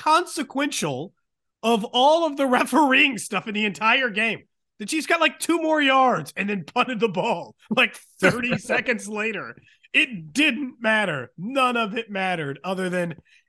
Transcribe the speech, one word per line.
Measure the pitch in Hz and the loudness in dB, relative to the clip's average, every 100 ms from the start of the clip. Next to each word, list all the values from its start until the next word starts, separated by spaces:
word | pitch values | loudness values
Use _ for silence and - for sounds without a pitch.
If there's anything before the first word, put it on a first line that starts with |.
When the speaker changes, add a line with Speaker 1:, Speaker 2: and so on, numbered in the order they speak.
| 311 320 349 | 2 2 2
Speaker 1:
inconsequential | 330 254 269 285 - 170 127 175 _ _ _ _ _ | -6 -6 -4 -2 -2 -4 -4 -8 _ _ _ _ _
of | 226 233 | 0 0
all | 226 247 277 330 320 | 0 4 4 4 2
of | 277 | 0
the | 269 | 2
<laughs> | |
refereeing | 247 294 302 285 262 285 214 | 2 2 4 4 4 2 0
stuff | - 190 226 | -6 -6 -4
in | |
the | 208 | -2
entire | 214 185 220 254 254 | -2 0 0 2 0
game. | 202 226 180 - _ _ - | -2 -4 -4 -12 _ _ -12
The | 208 | -6
Chiefs | 311 - | -4 0
got, | 339 | 2
like, | 320 320 | 2 0
two | - 330 | -2 0
more | 320 311 | 2 2
yards | 277 269 262 180 147 - | 4 4 4 2 -4 -6
and | 196 | -4
then | 208 | -6
punted | 147 240 247 233 | -4 -2 -2 0
the | 226 | -2
ball, | 175 226 170 147 - - | 0 -2 -2 -6 -14 -4
like, | 226 240 - _ - | 0 0 -2 _ 0
thirty | 190 240 240 - | 2 2 -2 -4
Speaker 2:
<laughs> | |
Speaker 1:
seconds | - 240 254 220 196 | -2 -4 -2 -4 -6
later. | 208 220 196 117 - _ _ _ | -6 -6 -6 -10 -16 _ _ _
It | 269 302 202 156 | 0 0 -2 -6
didn't | 226 302 247 262 - | 0 2 0 -6 -4
matter. | 220 214 196 143 117 - | 0 2 0 -4 -6 -10
None | 202 269 254 240 | -4 0 0 0
of | 220 220 | -2 -4
it | 220 | -6
mattered, | 196 190 175 143 139 | -4 -2 -2 -4 -6
other | 185 185 185 | -6 -4 -2
than | 180 170 160 - _ | -2 -4 -6 -18 _